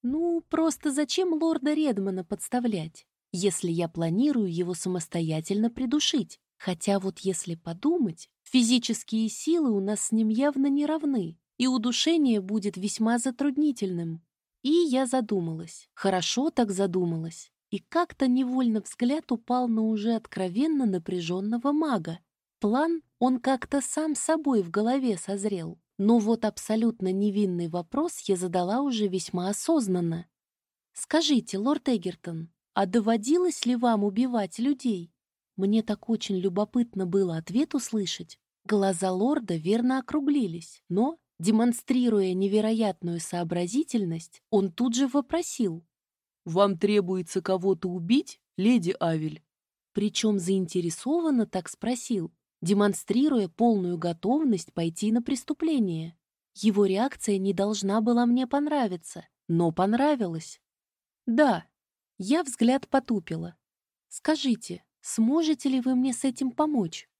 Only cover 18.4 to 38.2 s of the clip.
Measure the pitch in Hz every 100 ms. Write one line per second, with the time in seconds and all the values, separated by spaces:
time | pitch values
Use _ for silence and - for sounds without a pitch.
18.4 | 254 254 240 214 - - 240 302 - 226
19.4 | - 247 247 220 220 220 214 226 - -
20.4 | 185 185 311 302 233 185 170 180 165 180
21.4 | 208 233 277 294 311 220 160 170 _ _
22.4 | _ _ 208 247 320 330 _ _ 247 254
23.4 | 262 262 - 285 - - 320 294 - 320
24.4 | 294 233 175 196 220 269 254 185 - 196
25.4 | 208 190 165 170 _ - 202 240 208 226
26.4 | 214 - - 220 226 226 185 190 208 202
27.4 | 196 175 170 175 170 262 330 - - 185
28.4 | 180 180 175 233 285 226 208 185 - 180
29.4 | 180 208 - 330 208 180 170 165 - _
30.4 | _ _ _ _ _ - - 302 320 262
31.4 | - 196 226 302 - 226 180 170 - 165
32.4 | 165 _ _ - 196 233 214 226 220 339
33.4 | 359 - 233 247 240 220 202 196 254 240
34.4 | 196 - 254 269 254 190 170 _ _ _
35.4 | _ - 196 220 220 208 - 220 - 190
36.4 | 190 180 208 247 233 190 180 196 185 160
37.4 | 165 202 311 277 - 220 185 -